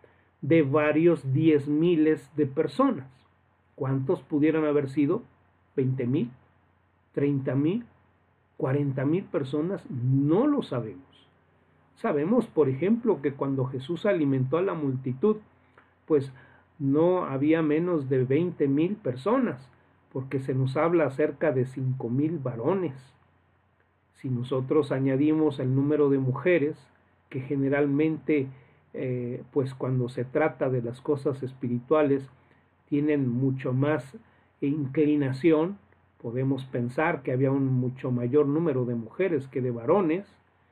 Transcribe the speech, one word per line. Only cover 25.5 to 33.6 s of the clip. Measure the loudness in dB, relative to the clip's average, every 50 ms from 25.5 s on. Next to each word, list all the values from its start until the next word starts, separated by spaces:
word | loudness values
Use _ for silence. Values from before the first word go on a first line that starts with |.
| 0 -2
el | -2 0 0
número | 2 2 2 2 2 4 4
de | 2 2
mujeres, | 0 -2 -2 -2 0 2 2 2 2 -2 -4 -6 -14 _ _ _ _ _ _ _ _ -12
que | -10 -10
generalmente, | -6 -4 -2 -2 0 0 2 2 2 2 2 2 2 0 0 -2 -2 0 0 0 0 -4 -8 -16 -20 _ _ _ _ _ -10
eh, | -8 -6 -4 -4 -4 -6 -6 -8 -10 -10 -6 -2
pues | -2 -2 -2 -4
cuando | -6 -4 -2 -2 0 -2 -2
se | -4 -6 -6
trata | -4 -2 0 0 0 -2 -2 -2 -2
de | -2 -2 -4
las | -4 -8 -6
cosas | -4 -2 -2 -2 -2 -4 -4 -4 -6
espirituales, | -10 -8 -6 -6 -4 -4 -4 -2 2 2 4 4 4 2 0 -2 -6 -18 _ _ _ _ _ _ _ _ _ _ -4
tienen | -2 0 2 2 2 2 0 0
mucho | 0 0 0 0 0 -2